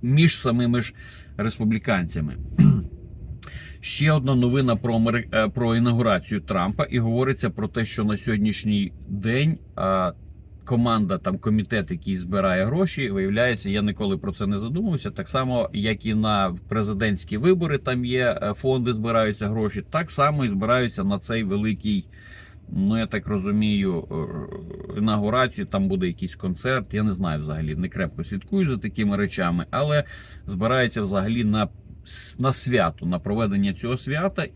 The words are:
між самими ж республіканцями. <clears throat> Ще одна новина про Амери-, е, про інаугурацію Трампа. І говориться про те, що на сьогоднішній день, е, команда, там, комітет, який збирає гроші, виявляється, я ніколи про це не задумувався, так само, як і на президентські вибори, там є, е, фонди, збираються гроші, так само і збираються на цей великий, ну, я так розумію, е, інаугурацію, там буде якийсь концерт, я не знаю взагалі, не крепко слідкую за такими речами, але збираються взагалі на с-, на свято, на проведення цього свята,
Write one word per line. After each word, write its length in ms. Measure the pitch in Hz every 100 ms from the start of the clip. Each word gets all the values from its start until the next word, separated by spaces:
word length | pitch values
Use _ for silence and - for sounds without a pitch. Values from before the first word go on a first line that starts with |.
між 360 | 123 139 165 -
самими 440 | 131 117 120 120
ж 120 | 113 - - - - -
республіканцями. 1000 | 107 - 107 110 - 101 85 82 76 65 67 -
<clears throat> 1200 | 50 - - - - - - - - - - -
Ще 300 | - - 147
одна 240 | 156 131 127
новина 400 | 123 131 131 113
про 200 | 123 113
Амери-, 320 | 113 120 113
е, 160 | 110 110
про 260 | 107 117 117
інаугурацію 680 | 120 117 117 95 - 104
Трампа. 420 | 78 95 90 107
І 160 | 151 123
говориться 500 | 113 117 131 131 120
про 180 | 87 104
те, 180 | - 110
що 180 | -
на 140 | 107 104
сьогоднішній 760 | - 107 107 101 107 104 98 - -
день, 500 | 101 104 123 151 160 - -
е, 320 | 95 95 92 - - - - - -
команда, 520 | 120 120 113 101 92
там, 200 | - 95
комітет, 540 | 117 107 104 113 92
який 260 | 87 - 92
збирає 480 | 90 98 95 92 101
гроші, 440 | 151 190 - 131
виявляється, 600 | 98 95 104 123 113 98
я 120 | 101
ніколи 360 | 104 95 104 95
про 140 | 101
це 160 | 92 101
не 120 | 101
задумувався, 520 | 110 156 220 156 -
так 180 | - -
само, 400 | 135 131 123 113
як 320 | 104 104 107 113
і 80 |
на 420 | 107 107 104 95 90 -
президентські 680 | 110 104 101 110 95 - 107
вибори, 400 | 151 185 165 143
там 280 | - 123 123
є, 340 | 127 123 -
е, 120 | 101
фонди, 400 | 104 131 131 120
збираються 540 | 110 110 113 110 101 104
гроші, 360 | 110 107 101 -
так 220 | 156 165
само 340 | - 143 147 127
і 40 |
збираються 540 | 98 110 123 123 -
на 160 | 98 101
цей 240 | - 113
великий, 640 | 104 101 107 104 107 101 - - - - - - -
ну, 280 | - 98 110
я 100 | 113
так 200 | 107 85
розумію, 800 | 104 95 104 107 104 98 85 78
е, 880 | 80 76 - - - 85 - - 101
інаугурацію, 640 | 110 107 104 120 127 - 101
там 220 | 98 98
буде 200 | 95 90
якийсь 280 | 85 90 -
концерт, 580 | 95 87 127 131 110
я 100 | 104
не 100 | 107
знаю 260 | 92 92 78
взагалі, 360 | 76 78 76 76
не 140 | 90
крепко 340 | - 87 -
слідкую 440 | 160 104 - 196 180
за 100 | 120
такими 400 | 104 98 104 101
речами, 480 | 101 - 90 87 85
але 320 | 117 147 147 143 - - - -
збираються 560 | 95 110 131 123 -
взагалі 420 | 101 98 98 117
на 240 | 107 107 104 - - - -
с-, 300 | - - -
на 140 | 131
свято, 520 | 131 - 123 87 - 85
на 140 | 90
проведення 540 | 98 107 110 101 101
цього 240 | 90 - -
свята, 500 | - 147 190 190 160